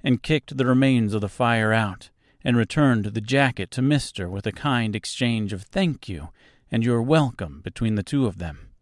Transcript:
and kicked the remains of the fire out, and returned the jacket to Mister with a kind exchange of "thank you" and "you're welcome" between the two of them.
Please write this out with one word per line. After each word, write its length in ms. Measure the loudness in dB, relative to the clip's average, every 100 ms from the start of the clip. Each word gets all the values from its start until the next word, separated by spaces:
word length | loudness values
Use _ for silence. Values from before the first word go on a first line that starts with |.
and 180 | 0 0
kicked 360 | 2 -2 -2 -2
the 100 | 2
remains 480 | 4 4 4 2
of 60 | 0
the 80 | -4
fire 440 | 0 0 2 2
out, 380 | 2 0 -6 -18 _ _ _
and 140 | 0 2
returned 480 | 2 2 4 4
the 160 | 0 -6
jacket 500 | -2 2 2 -2 -8
to 120 | -2
Mister 460 | 2 2 -2 -8 -8
with 160 | -6
a 60 | -6
kind 460 | -4 -2 0 0 -4
exchange 560 | -8 -4 -2 0 -4
of 100 | -8
"thank 460 | -6 -2 0 -2 -8
you" 220 | -12 -12 -18 _ _ _
and 140 | -2
"you're 180 | 0 0
welcome" 600 | 4 4 2 -2 -10 -10
between 340 | -14 -4 -2
the 80 | -2
two 240 | -2 0 -2
of 120 | -2
them. 320 | -10 -10 -18 _